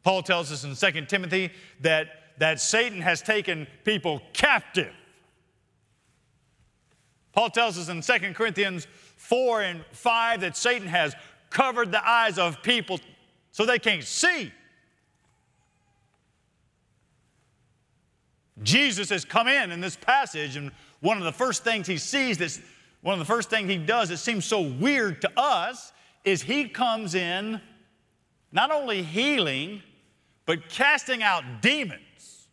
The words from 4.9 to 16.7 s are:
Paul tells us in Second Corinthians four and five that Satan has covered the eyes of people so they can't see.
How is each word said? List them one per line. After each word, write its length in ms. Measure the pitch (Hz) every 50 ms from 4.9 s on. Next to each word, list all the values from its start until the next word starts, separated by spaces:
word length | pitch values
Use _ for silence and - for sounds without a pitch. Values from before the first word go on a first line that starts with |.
| - - - _ _ _ _ _ _ _ _ _ _ _ _ _ _ _ _ _ _ _ _ _ _ _ _ _ _ _ _ _ _ _ _ _ _ _ _ _ _ _ _ _ _ _ _ _
Paul 180 | _ 202 226 220
tells 260 | - 226 240 226 175
us 140 | 175 175 170
in 100 | 180 165
Second 340 | 151 - 247 214 175 196 165
Corinthians 520 | - 226 226 170 185 202 196 185 170 - - - - - - _
four 440 | _ - - 233 247 262 247 226 214
and 240 | 202 185 175 165 151 -
five 480 | - - - 240 233 233 226 233 233 196
that 160 | 190 180 -
Satan 320 | - - 240 247 - 202 175
has 260 | 160 175 160 147 - - - - - _ _ _
covered 420 | - - 269 262 240 240 233 185
the 160 | 185 214 - 220
eyes 300 | 233 233 226 220 180 175
of 240 | 180 170 147 -
people 360 | - 208 247 233 - - 190 156 - - - _ _ _ _ _ _ _
so 140 | _ - 214
they 120 | 240 247 233
can't 260 | - 226 202 160 123
see. 460 | - - - 302 349 349 311 208 127 - - _ _ _ _ _ _ _ _ _ _ _ _ _ _ _ _ _ _ _ _ _ _ _ _ _ _ _ _ _ _ _ _ _ _ _ _ _ _ _ _ _ _